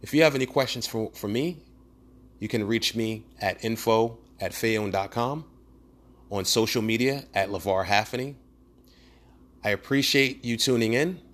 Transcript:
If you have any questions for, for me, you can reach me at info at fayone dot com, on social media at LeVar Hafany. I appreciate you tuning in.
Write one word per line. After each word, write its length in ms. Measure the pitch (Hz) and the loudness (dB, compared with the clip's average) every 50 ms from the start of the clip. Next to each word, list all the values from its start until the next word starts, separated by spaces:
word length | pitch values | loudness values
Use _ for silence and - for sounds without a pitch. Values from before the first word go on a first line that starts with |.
If 120 | - - - | -10 0 4
you 100 | 151 160 | 6 6
have 120 | 156 139 | 6 6
any 100 | 135 131 | 2 -2
questions 420 | 123 - 147 131 123 - 123 113 | 0 0 0 0 0 -2 -6 -6
for, 240 | - - 117 110 - - | -4 -4 -4 -4 -4 -6
for 140 | - - | -8 -6
me, 300 | 104 104 117 143 175 180 151 - - - - - - - - - - - - - - - - | -2 -2 0 -2 -2 -4 -8 -16 -20 -20 -20 -20 -20 -20 -20 -20 -20 -20 -20 -20 -20 -14 -10
you 80 | 113 | -8
can 180 | 107 - 117 104 | -4 -2 -2 -2
reach 300 | 101 113 113 107 - - | 0 0 0 0 -2 -2
me 300 | 113 113 110 113 107 - - - - | -2 -4 -4 -4 -8 -10 -18 -12 -4
at 240 | - 98 92 - - | -2 -2 -2 -2 -4
info 540 | 113 117 110 - 117 113 110 113 117 117 - - - - - | -4 -4 -2 2 2 4 4 2 0 -2 -10 -20 -20 -14 -8
at 140 | 101 90 - | -8 -8 -6
fayone 380 | - - 113 110 107 107 101 | -2 0 0 2 2 0 0
dot 200 | 95 95 98 98 | 0 -2 -2 -2
com, 320 | - 117 117 127 143 156 156 - - - - - - - - - - _ - - - - - - | -2 -2 -2 -2 -2 -6 -10 -14 -20 -20 -20 -20 -20 -20 -20 -20 -20 _ -20 -20 -20 -20 -14 -6
on 160 | 101 98 95 | -6 -4 -2
social 360 | - - 120 113 110 - 123 | 0 2 2 2 2 2 -2
media 440 | 107 110 113 113 123 131 139 143 131 - - | 0 0 0 2 2 0 0 -2 -8 -4 -2
at 160 | 98 98 95 | -2 0 0
LeVar 380 | 101 92 78 98 95 95 95 | -2 -4 -2 0 0 0 2
Hafany. 480 | 87 101 104 107 - - 123 127 143 143 - - - - _ - - _ - _ - - - - - - - _ - - - - - - - - | 2 2 2 2 0 -6 -6 -6 -8 -10 -14 -20 -20 -20 _ -20 -20 _ -20 _ -20 -20 -20 -20 -20 -20 -20 _ -20 -20 -20 -20 -20 -20 -6 -2
I 60 | 104 | -2
appreciate 760 | 101 98 - - 139 139 139 - - 139 135 131 135 - - | -2 -2 -2 0 0 2 2 4 4 4 4 2 0 -6 -4
you 100 | 120 117 | -4 -2
tuning 380 | 113 - - 127 117 117 110 117 | 0 2 2 2 2 2 2 2
in. 260 | 127 151 175 185 170 - - | 2 0 0 -4 -8 -14 -20